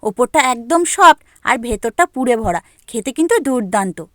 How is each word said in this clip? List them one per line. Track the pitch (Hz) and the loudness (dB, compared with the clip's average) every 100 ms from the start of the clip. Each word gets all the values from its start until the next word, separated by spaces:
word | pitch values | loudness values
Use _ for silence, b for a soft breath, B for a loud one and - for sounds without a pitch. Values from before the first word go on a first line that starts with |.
ওপরটা | - 196 247 320 262 | -6 -2 0 2 0
একদম | 240 233 339 349 | -2 0 0 0
সফট | - 359 302 b b - | 4 6 6 b b -6
আর | 247 233 | -4 -4
ভেতরটা | 214 233 - 269 | -6 -6 -2 -2
পুরে | - 254 233 | 0 0 0
ভরা, | 220 170 b b _ | 0 -4 b b _
খেতে | 226 240 262 | -8 -8 -4
কিন্তু | 320 466 277 | 0 2 2
দুর্দান্ত। | 254 202 208 190 170 160 | -2 0 -2 -2 -6 -14